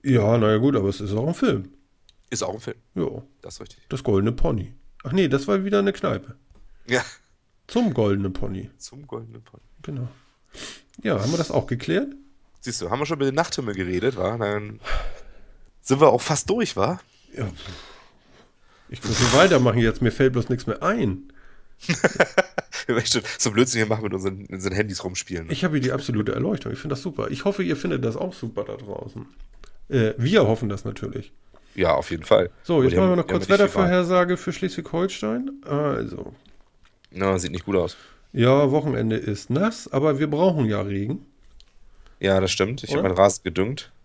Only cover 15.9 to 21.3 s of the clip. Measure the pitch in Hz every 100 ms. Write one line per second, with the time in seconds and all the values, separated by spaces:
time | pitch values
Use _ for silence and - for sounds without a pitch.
15.9 | 135 151 120 - 151 - 220 220 95 107
16.9 | 180 - _ _ - 101 82 - 90 -
17.9 | - - _ _ - _ _ _ _ -
18.9 | - - 113 120 131 185 151 123 117 113
19.9 | - 123 - 135 127 107 120 - 107 175
20.9 | 226 123 92 -